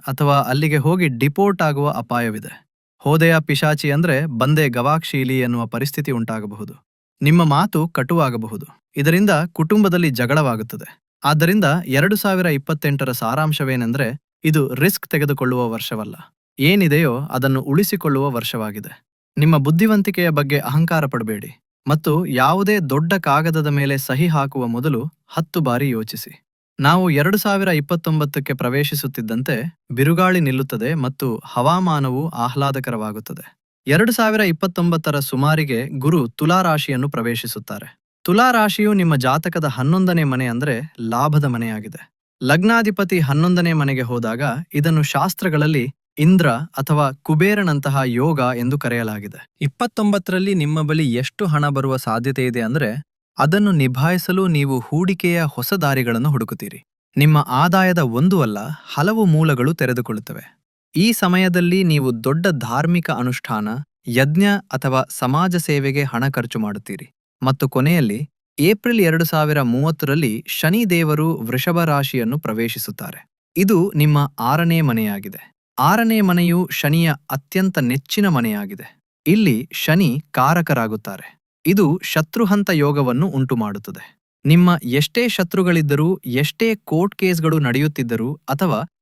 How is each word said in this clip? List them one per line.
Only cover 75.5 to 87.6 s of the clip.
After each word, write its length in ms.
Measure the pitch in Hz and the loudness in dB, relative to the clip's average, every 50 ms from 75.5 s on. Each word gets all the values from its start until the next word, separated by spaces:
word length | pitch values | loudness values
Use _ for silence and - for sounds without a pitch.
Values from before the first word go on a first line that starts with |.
| _ _ _ _ - 123 | _ _ _ _ -4 0
ಆರನೇ 420 | 131 160 202 233 233 220 220 220 | 2 4 4 4 2 2 2 2
ಮನೆಯು 460 | 202 185 175 175 175 170 170 180 180 - | 2 2 4 2 2 2 2 0 0 -2
ಶನಿಯ 420 | - - - 143 156 165 165 160 143 - _ - | -4 -4 -2 0 2 2 2 0 0 -4 _ -8
ಅತ್ಯಂತ 460 | 135 139 _ - - 185 190 190 - | -8 -8 _ -4 -2 0 0 0 0
ನೆಚ್ಚಿನ 500 | 160 127 120 127 139 - - - 214 202 | 0 -2 0 -2 -4 -4 -4 -2 0 2
ಮನೆಯಾಗಿದೆ. 720 | 185 160 127 117 110 104 104 101 95 101 - - - _ _ _ _ _ _ - | 2 2 0 0 -2 -4 -4 -6 -10 -12 -16 -18 -20 _ _ _ _ _ _ 0
ಇಲ್ಲಿ 420 | 151 190 220 214 156 113 110 - - | 2 4 4 4 2 2 0 -2 -6
ಶನಿ 520 | - - - 156 156 190 196 - 127 151 - _ | -8 -6 -2 0 2 2 2 2 0 -2 -6 _
ಕಾರಕರಾಗುತ್ತಾರೆ. 1080 | - 131 127 143 170 175 160 - 143 123 113 107 110 110 - 104 98 90 - - _ _ _ _ _ _ - | -2 0 2 2 2 0 0 0 0 -2 0 -4 -4 -8 -10 -12 -14 -14 -18 -20 _ _ _ _ _ _ 0
ಇದು 340 | 156 196 208 185 143 160 185 - | 2 4 4 4 2 2 -2 -4
ಶತ್ರುಹಂತ 640 | - - 156 156 - - 233 226 180 208 202 196 196 | -2 -2 -2 -2 -2 -2 -2 0 2 2 0 2 0
ಯೋಗವನ್ನು 580 | 180 151 143 147 143 147 135 127 120 135 180 | 0 2 2 2 2 0 0 0 0 0 0
ಉಂಟುಮಾಡುತ್ತದೆ. 920 | 190 143 135 131 127 131 117 107 104 101 101 - 101 92 - - - _ _ _ _ _ _ - | 0 0 -2 -2 0 0 -2 -2 -4 -6 -8 -10 -14 -16 -16 -16 -20 _ _ _ _ _ _ 2
ನಿಮ್ಮ 320 | 139 160 175 180 180 175 156 - | 4 6 6 6 6 4 2 0
ಎಷ್ಟೇ 440 | 120 127 143 147 - - 240 240 | -2 0 0 0 0 0 0 0
ಶತ್ರುಗಳಿದ್ದರೂ, 920 | 226 - - 180 - - 196 180 180 170 165 156 143 143 143 156 175 190 - - | 0 0 -2 -4 -2 0 0 0 2 2 2 2 2 2 2 2 0 0 -2 -4
ಎಷ್ಟೇ 500 | 131 120 131 151 - - - 226 226 220 | -4 -2 -2 -2 -2 -2 -2 -2 -2 -2
ಕೋರ್ಟ್ 400 | 208 - - 151 160 190 202 - | -4 -4 -2 0 0 0 -2 -2
ಕೇಸ್‌ಗಳು 440 | - 196 185 180 165 156 160 156 | -2 -2 0 0 0 0 0 0
ನಡೆಯುತ್ತಿದ್ದರೂ 720 | 156 | 2